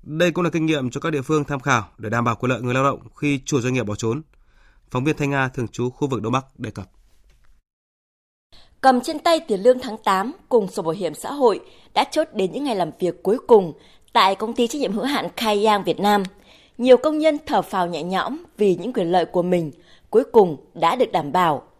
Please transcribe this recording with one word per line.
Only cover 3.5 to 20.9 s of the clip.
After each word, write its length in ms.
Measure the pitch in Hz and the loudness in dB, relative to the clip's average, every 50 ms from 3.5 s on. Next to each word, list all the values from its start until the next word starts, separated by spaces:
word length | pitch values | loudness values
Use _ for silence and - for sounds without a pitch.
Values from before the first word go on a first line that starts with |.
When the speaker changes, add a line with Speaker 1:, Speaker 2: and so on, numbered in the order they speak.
| 151 135 | -4 -2
Speaker 1:
doanh 140 | 113 127 127 | -2 -2 -2
nghiệp 120 | 127 113 | -2 -4
bỏ 80 | 101 104 | -4 -6
trốn. 280 | - - 113 117 147 156 _ _ _ _ _ _ _ _ _ _ _ _ _ | -4 -4 -4 -4 -4 -8 _ _ _ _ _ _ _ _ _ _ _ _ _
Phóng 140 | - 127 131 | -6 -4 -2
viên 120 | 151 151 | -2 -2
Thanh 140 | - 151 139 | -2 -2 -2
Nga, 180 | 143 139 135 127 | 0 -2 -2 -4
thường 200 | - - 123 107 | -4 -6 -8 -8
trú 220 | - - 123 123 | -6 -4 -6 -6
khu 180 | 123 - 147 135 | -4 -4 -4 -4
vực 140 | 131 110 98 | -4 -4 -4
Đông 100 | 110 120 | -2 -4
Bắc, 120 | 131 135 _ _ - | -4 -4 _ _ -14
đề 120 | 120 113 | -14 -12
cập. 140 | - - 95 - _ _ _ _ _ _ _ _ _ _ _ - - _ _ _ _ _ _ _ _ _ _ _ _ _ _ _ _ _ _ _ - - - _ _ _ | -12 -14 -16 -16 _ _ _ _ _ _ _ _ _ _ _ -20 -20 _ _ _ _ _ _ _ _ _ _ _ _ _ _ _ _ _ _ _ -20 -20 -20 _ _ _
Speaker 2:
Cầm 200 | - 262 262 247 | 2 4 4 4
trên 180 | 247 - 320 302 | 0 -4 -8 -2
tay 220 | - 339 339 320 | 0 0 0 0
tiền 200 | 330 - 220 185 | 0 -4 -4 2
lương 180 | 196 240 254 254 | 4 4 4 4
tháng 180 | 247 262 208 | 0 -10 -12
tám 360 | 220 - 214 196 190 196 240 330 - - _ | -6 -2 -2 0 0 -2 -6 -8 -14 -8 _
cùng 200 | - 233 - 175 | 0 0 0 0
sổ 140 | - - 175 | -6 -6 -4
bảo 120 | 160 160 | -4 -6
hiểm 200 | 202 - 160 151 | -4 -6 -8 -8
xã 180 | - - - 269 | -8 -10 -10 -4
hội 280 | 294 269 233 196 - - - - - - _ _ | 2 2 2 2 2 -6 -16 -20 -20 -20 _ _
đã 100 | - 320 | -2 -2
chốt 240 | 311 - 311 320 320 - | 0 0 -2 -2 -2 -2
đến 200 | 214 190 185 165 | -4 -4 -4 -4
những 120 | 240 285 | -4 -4
ngày 120 | 285 233 | -4 -2
làm 140 | 190 175 160 156 _ | -2 -2 -4 -4 _
việc 240 | 180 175 165 - - | -4 -4 -4 -2 -2
cuối 160 | 190 208 269 - | -2 -2 -2 4
cùng 260 | - 240 214 190 165 143 - - - - _ _ _ _ | 6 6 6 6 2 -8 -12 -20 -20 -20 _ _ _ _
tại 220 | 240 196 196 - | 2 2 2 2
công 200 | - 220 220 233 | 0 -4 -6 -2
ty 120 | - 240 | -2 -2
trách 140 | 226 - 294 | -2 -2 -4
nhiệm 120 | 277 180 196 | -4 -4 -4
hữu 120 | 214 196 | -4 -4
hạn 240 | 269 294 240 - - - | -2 -2 -4 -4 -6 -6
Khai 280 | - 226 220 214 202 208 | -4 -2 0 0 2 2
Giang 200 | 220 214 202 180 | 2 2 2 0
Việt 160 | 185 156 151 | -2 -2 0
Nam. 220 | 185 208 208 208 196 185 - - - - - - _ _ _ - | 2 2 2 2 0 -4 -10 -18 -20 -20 -20 -20 _ _ _ -4
Nhiều 180 | 233 254 254 | 6 6 6
công 220 | 240 254 311 311 311 | 6 6 0 0 2
nhân 180 | 302 320 302 294 - | 2 2 2 0 -4
thở 160 | - 269 202 180 | 0 0 0 0
phào 240 | - - 190 180 | 0 -2 -2 -2
nhẹ 160 | 175 175 151 151 | -2 -4 -6 -6
nhõm 400 | 175 185 185 - - 262 320 349 - _ | -4 -2 -2 -2 -4 -6 -10 -12 -18 _
vì 200 | - 208 202 180 170 | 0 2 2 2 0
những 120 | 175 226 254 | -2 -6 -2
quyền 200 | 233 185 165 180 | -2 0 2 2
lợi 120 | 185 165 | 2 0
của 180 | 165 - 180 175 | 2 0 -2 0
mình 280 | 180 180 175 165 151 127 - _ _ - _ _ _ | 2 0 0 0 -4 -8 -14 _ _ -20 _ _ _
cuối 140 | - 214 269 - - | 2 2 2 6 6
cùng 240 | 233 202 175 151 131 - _ _ | 6 6 6 2 -8 -12 _ _
đã 220 | - 165 196 | 0 0 0